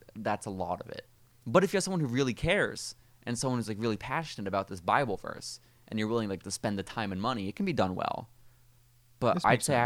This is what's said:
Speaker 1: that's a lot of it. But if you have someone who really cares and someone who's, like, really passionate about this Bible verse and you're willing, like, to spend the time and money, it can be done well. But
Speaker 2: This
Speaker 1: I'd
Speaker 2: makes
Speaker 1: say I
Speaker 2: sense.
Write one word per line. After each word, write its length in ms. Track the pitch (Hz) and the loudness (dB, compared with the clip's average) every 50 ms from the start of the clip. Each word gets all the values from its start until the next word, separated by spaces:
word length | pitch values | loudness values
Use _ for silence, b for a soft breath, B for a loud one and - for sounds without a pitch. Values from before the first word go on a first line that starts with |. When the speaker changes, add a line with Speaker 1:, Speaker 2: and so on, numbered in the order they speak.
| - - - | -20 -16 -14
Speaker 1:
that's 300 | 113 101 113 104 - - | -6 -2 -2 -2 -2 -4
a 40 | 107 | -6
lot 300 | 95 92 87 87 90 - | -4 -4 -2 -4 -4 -6
of 80 | - - | -6 -10
it. 160 | - - - - - - - - - - - | -12 -12 -14 -16 -20 -20 -20 -20 -20 -12 -4
But 180 | 117 120 180 185 | 4 4 4 4
if 80 | - | 6
you 40 | - 190 | 2 0
have 60 | - | 0
someone 160 | 185 190 170 | 0 0 0
who 60 | 151 120 | 0 2
really 260 | 120 135 139 127 110 | 2 2 2 2 0
cares 600 | - - 165 196 196 131 104 110 - - - - b b b b b - | 0 0 2 2 2 2 0 -2 -6 -10 -12 -12 b b b b b -6
and 140 | - 120 113 | -6 -4 -2
someone 200 | 139 131 127 120 | 0 0 0 0
who's, 100 | 107 107 | -2 -4
like, 100 | 107 101 | -4 -2
really 160 | 117 113 107 | 0 0 -2
passionate 520 | 98 - 127 131 160 160 - - - 101 95 | -2 -4 -4 -4 -4 -4 -6 -8 -6 -4 0
about 200 | 98 98 95 - | 0 0 -2 -2
this 120 | 101 90 | -8 -4
Bible 360 | 82 101 107 135 143 110 92 | 2 4 4 4 4 2 -2
verse 440 | - - 80 - - - - - b b b b b b | -4 -6 -10 -10 -10 -10 -12 -14 b b b b b b
and 120 | - 110 107 | -6 -2 -2
you're 100 | 107 107 | 0 2
willing, 200 | 117 117 110 101 | 2 0 0 0
like, 140 | 98 90 | -4 -6
to 80 | - 101 | -6 -8
spend 280 | - - - 110 104 98 | -6 -4 -2 -2 -2 -2
the 40 | |
time 300 | 92 - - 117 107 98 | -4 -6 -4 -4 -4 -2
and 80 | 92 92 | -2 -2
money, 280 | 104 127 127 104 95 101 | -2 -2 -2 -2 -4 -4
it 80 | - | -2
can 80 | - 196 | -2 -2
be 60 | 190 | 0
done 220 | 143 117 95 92 92 | 2 2 2 2 2
well. 340 | 92 - - - - - - - b b b b b b b b b - - _ - - _ - - | 0 -2 -2 -2 -4 -8 -12 -20 b b b b b b b b b -20 -20 _ -20 -20 _ -4 2
But 140 | 127 113 92 | 2 4 4
Speaker 2:
This 100 | - - | 4 6
Speaker 1:
I'd 60 | 107 | 4
Speaker 2:
makes 120 | 123 120 - | 4 4 4
Speaker 1:
say 80 | - 135 | 2 4
I 40 | 120 | 4
Speaker 2:
sense. 40 | 120 | 4